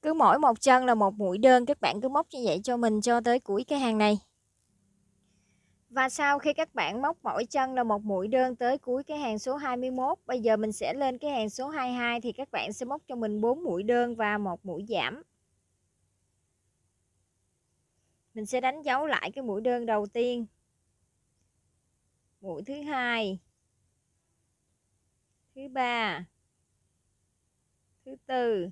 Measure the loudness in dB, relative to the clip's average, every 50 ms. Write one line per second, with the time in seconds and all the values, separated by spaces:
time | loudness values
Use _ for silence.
0 | 0 0 2 6 8 8 8 8 6 4 4 4 6 6 6 6 6 4 4 4
1 | 4 2 2 0 -2 -2 0 6 8 8 8 8 6 2 -2 0 2 0 0 0
2 | -4 0 0 0 -2 _ -6 -4 -2 0 0 -2 -2 -4 -2 0 2 2 2 2
3 | 2 2 2 2 2 2 0 0 0 -2 -2 -2 -2 -2 -2 -2 0 0 2 2
4 | 4 4 2 2 -2 _ _ _ _ _ _ _ _ _ _ _ _ _ _ _
5 | _ _ _ _ _ _ _ _ _ _ _ _ _ _ _ _ _ _ -2 -2
6 | -2 -2 0 0 2 2 2 2 2 -2 0 0 -4 -6 _ -4 -2 -2 -2 -2
7 | -2 -2 -4 _ _ -4 -2 -2 -4 -2 0 -2 -2 0 0 -2 0 0 0 -2
8 | 0 -2 -2 -2 0 2 2 2 2 2 0 -2 0 0 0 0 _ -2 -2 -2
9 | -2 -4 -8 -6 -4 -4 -4 -4 -4 -4 -4 -4 -2 -4 -4 -2 -4 -4 -4 -2
10 | -2 -2 -2 -4 _ -6 -4 0 2 4 4 4 2 -2 -4 -4 -4 -4 -2 0
11 | 0 -2 -2 -2 -4 -4 -2 -2 -4 -4 -6 -8 -8 -6 -4 -4 -4 -4 -2 -2
12 | -2 -2 -2 -2 -4 -6 -6 -6 -10 -6 -6 -6 -6 -4 -6 -8 -8 -8 -8 -8
13 | _ _ -6 -4 -4 -4 -2 0 2 0 0 0 -2 -4 -2 -2 0 2 2 2
14 | 2 0 -2 -2 -2 -2 0 -2 -2 -4 -6 -6 _ -10 -8 -8 -8 -4 -2 -2
15 | -2 -2 -4 -6 -16 _ _ _ _ _ _ _ _ _ _ _ _ _ _ _
16 | _ _ _ _ _ _ _ _ _ _ _ _ _ _ _ _ _ _ _ _
17 | _ _ _ _ _ _ _ _ _ _ _ _ _ _ _ _ _ _ _ _
18 | _ _ _ _ _ _ _ -12 -10 -4 -4 -2 -2 -2 -4 -4 -4 -2 0 0
19 | 0 0 -2 -2 -2 -6 -8 -8 -6 -6 -6 -2 0 0 0 0 0 0 0 0
20 | -2 -2 _ -2 -2 -2 -2 -4 -6 -8 _ _ _ _ _ _ _ _ _ _
21 | _ _ _ _ _ _ _ _ _ _ _ _ _ _ _ _ _ _ _ _
22 | _ _ _ _ _ _ _ _ -12 -10 -10 -10 -10 -10 -10 -10 -8 -6 -4 -4
23 | -2 -2 -2 -2 -2 -2 -4 -6 _ _ _ _ _ _ _ _ _ _ _ _
24 | _ _ _ _ _ _ _ _ _ _ _ _ _ _ _ _ _ _ _ _
25 | _ _ _ _ _ _ _ _ _ _ _ -18 -16 -10 -4 -4 -2 -2 0 -2
26 | -2 -2 -4 -6 -10 -14 _ _ _ _ _ _ _ _ _ _ _ _ _ _
27 | _ _ _ _ _ _ _ _ _ _ _ _ _ _ _ _ _ _ _ _
28 | _ -20 -20 -20 _ -4 -2 0 0 2 0 0 -2 -4